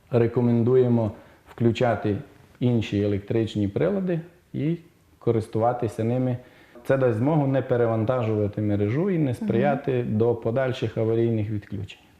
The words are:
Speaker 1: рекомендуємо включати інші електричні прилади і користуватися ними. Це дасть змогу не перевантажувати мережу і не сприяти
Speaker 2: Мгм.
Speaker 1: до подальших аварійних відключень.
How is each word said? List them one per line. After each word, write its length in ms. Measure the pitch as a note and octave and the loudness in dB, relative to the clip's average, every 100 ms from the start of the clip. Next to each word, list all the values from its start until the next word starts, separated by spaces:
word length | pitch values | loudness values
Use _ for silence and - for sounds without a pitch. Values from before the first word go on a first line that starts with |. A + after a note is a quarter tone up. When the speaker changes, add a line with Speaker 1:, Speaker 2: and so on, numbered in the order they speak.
| - | -2
Speaker 1:
рекомендуємо 1000 | A#2+ A#2 B2+ A#2+ A#2+ A#2 C3 B2 A#2 G#2+ - - - - | 2 2 2 2 2 4 4 4 2 0 -6 -20 -20 -20
включати 640 | - A#2 A2 B2 G#2+ G#2+ G#2 - - - - | 0 0 2 0 0 -2 -4 -6 -20 -20 -2
інші 420 | B2 A#2+ G#2 G2+ | 0 0 0 0
електричні 640 | G#2 G2+ - A2+ A2 G#2+ G2+ | 0 -2 -2 -2 -2 -2 -2
прилади 520 | - E3 G3+ F#3 E3 D#3+ _ _ | 0 -2 -2 -2 -4 -6 _ _
і 240 | C3 C#3+ E3+ - _ _ _ | -6 -4 -4 -8 _ _ _
користуватися 840 | - A2+ G#2 A2 A2+ B2 A2+ - | -2 0 0 0 0 0 -4 -2
ними. 320 | A2 B2+ B2+ B2 - - - - - | -2 0 -2 -4 -8 -20 -20 -18 -2
Це 100 | C3+ | 2
дасть 220 | B2+ A2 | 2 2
змогу 280 | C3+ D#3+ C#3 | 2 2 2
не 160 | C3+ | 0
перевантажувати 1000 | B2+ A#2+ A2+ A2 A2 B2+ A2 G#2+ G#2 G#2 | 0 0 2 0 0 0 0 0 0 -2
мережу 480 | G#2+ G2+ G#2 C3+ G3+ | -2 0 0 0 0
і 80 | E3+ | 0
не 160 | C#3 | 0
сприяти 580 | A#2+ A3 A2+ C#3+ C3+ - | -2 -2 0 0 0 -2
Speaker 2:
Мгм. 260 | B2+ B2 A2 | -2 -2 0
Speaker 1:
до 160 | A#2 | 0
подальших 640 | D3 A#2 B2 C3 A#2+ A2+ - | 0 -2 -2 -2 -2 -4 -2
аварійних 520 | A2+ A#2 A#2 A2 G#2 | -2 0 0 0 -2
відключень. 500 | G#2 - G2+ G#2 - _ _ | -6 -8 -12 -12 -16 _ _